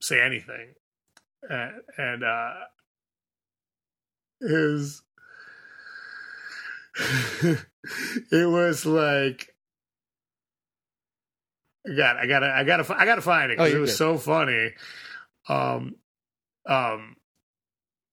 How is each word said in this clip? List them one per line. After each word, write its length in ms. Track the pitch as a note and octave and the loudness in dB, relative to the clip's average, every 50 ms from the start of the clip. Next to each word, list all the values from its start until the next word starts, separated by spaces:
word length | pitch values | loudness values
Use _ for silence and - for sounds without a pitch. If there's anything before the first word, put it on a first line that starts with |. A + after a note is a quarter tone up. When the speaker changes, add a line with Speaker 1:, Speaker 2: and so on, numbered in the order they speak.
| - | -6
Speaker 1:
Say 160 | - D3 A#2+ | 0 2 2
Anything. 480 | A#2+ C3 B2+ A2 - - A#2+ A#2 A#2 B2 _ _ _ _ _ _ _ _ _ _ _ _ _ _ - - | 2 2 0 -4 -10 -12 -16 -16 -16 -18 _ _ _ _ _ _ _ _ _ _ _ _ _ _ -12 -8
A-, 220 | D3 B2 A#2 B2+ G#2+ B2 - - - - | -6 -6 -6 -6 -10 -14 -20 -16 -10 -6
and, 260 | C#3 B2 B2 A#2+ B2 | -6 -4 -4 -2 -2
uh, 300 | A2+ A2+ A#2 A#2 A#2+ - F#2+ G2+ - _ _ _ _ _ _ _ _ _ _ _ _ _ _ _ _ _ _ _ _ _ _ _ _ _ _ _ _ _ _ _ _ _ - | -2 0 0 -2 -6 -8 -10 -14 -18 _ _ _ _ _ _ _ _ _ _ _ _ _ _ _ _ _ _ _ _ _ _ _ _ _ _ _ _ _ _ _ _ _ -6
his, 600 | C4+ G3+ D#3 D#3+ D#3 D3+ D3+ D3 C#3+ C#3+ D3 - - _ _ _ - - - - - - - - - - - - - - - - - - - - - - - - - - - - - - - - - - - | -2 0 2 2 2 2 2 0 -2 -6 -8 -12 -20 _ _ _ -20 -20 -20 -20 -20 -20 -20 -20 -20 -20 -20 -20 -20 -18 -18 -18 -18 -16 -16 -16 -16 -16 -16 -16 -16 -16 -14 -14 -12 -12 -14 -14 -16 -12 -8
<laughs> 480 | - - C3+ C3+ C3 A#2+ - - - D#3+ F3 D#3+ A#2+ - - _ _ - - - - - - - A#3+ - - | -4 -2 0 0 0 -2 -2 -2 0 2 2 2 0 -2 -8 _ _ -14 -12 -10 -8 -6 -6 -6 -6 -2 2
it 180 | - D#3+ F3 F3 | 4 4 4 4
was 360 | E3+ F3 F3 E3+ D#3 - - | 4 4 4 2 2 0 0
like, 720 | D#3+ D#3 D#3+ D3+ D3 C#3+ C#3 C3+ C3+ B2+ - - - _ _ _ _ _ _ _ _ _ _ _ _ _ _ _ _ _ _ _ _ _ _ _ _ _ _ _ _ _ _ _ _ _ _ _ _ _ _ _ _ _ _ _ _ _ _ - | 2 2 4 4 4 2 2 2 0 -2 -4 -10 -18 _ _ _ _ _ _ _ _ _ _ _ _ _ _ _ _ _ _ _ _ _ _ _ _ _ _ _ _ _ _ _ _ _ _ _ _ _ _ _ _ _ _ _ _ _ _ -12
God, 320 | B3+ C#3+ C#3 C#3 A#2+ A#2+ B2 | -6 -2 2 2 2 2 2
I 100 | B2 B2 | 0 2
gotta, 200 | C#3+ C3+ C3+ C#3 C3+ | 2 2 2 2 2
I 100 | C3 C#3 | 2 2
gotta, 200 | D3 F3 E3+ D3 | 4 2 2 2
fi-, 140 | D#3+ G3 - | 0 0 2
I 60 | F#3+ | 4
gotta 160 | G#3+ A#3 G3 | 4 4 2
find 300 | - - E3+ D#3+ D3 E3+ | 2 2 2 4 2 2
it, 40 | D#3+ | 2
Speaker 2:
Oh, 80 | - E3 | 4 4
Speaker 1:
'cause 40 | D#3 | 4
it 20 | D3 | 4
Speaker 2:
you're 80 | D3+ | 4
Speaker 1:
was 100 | D3 C3 | 2 2
Speaker 2:
good. 60 | G#2 - | 2 2
Speaker 1:
so 200 | D#3 D#3+ E3 D3 | 2 2 2 0
funny. 560 | A2+ C#3+ D#3 D#3+ D3+ C3 B2 A#2 A2+ A2+ - - - - - - - - - - - - _ _ _ - | 0 2 2 2 2 2 2 2 0 0 -4 -8 -16 -18 -18 -16 -16 -16 -16 -18 -20 -20 _ _ _ -2
Um, 460 | C#3+ C3+ C3 C3 B2 A#2+ B2+ C3 - - _ _ _ _ _ _ _ _ _ _ _ _ - | 0 0 2 0 0 -2 -4 -8 -12 -14 _ _ _ _ _ _ _ _ _ _ _ _ -4
um, 500 | - C#3 C3 B2 A#2 A2 G#2+ A2 A2 - _ _ _ _ _ _ _ _ _ _ _ _ _ _ _ _ _ _ _ | 0 0 0 2 0 -4 -6 -10 -14 -20 _ _ _ _ _ _ _ _ _ _ _ _ _ _ _ _ _ _ _